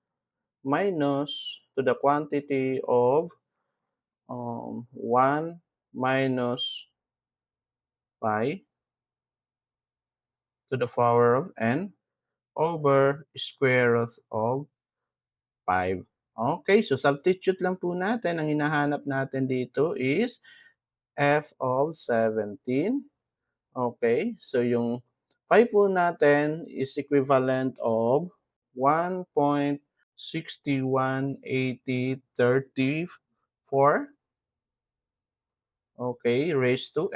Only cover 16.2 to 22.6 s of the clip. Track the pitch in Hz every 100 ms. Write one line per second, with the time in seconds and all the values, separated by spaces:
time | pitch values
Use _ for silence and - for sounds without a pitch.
16.2 | _ - 120 175 - 208 220 131 143 143
17.2 | 185 185 - 185 180 180 180 175 190 233
18.2 | 175 165 156 151 147 151 147 143 143 135
19.2 | 135 135 131 127 117 - 156 - 127 160
20.2 | 233 - - - _ _ _ _ _ -
21.2 | 143 151 147 - 131 127 156 160 - 117
22.2 | 113 110 104 101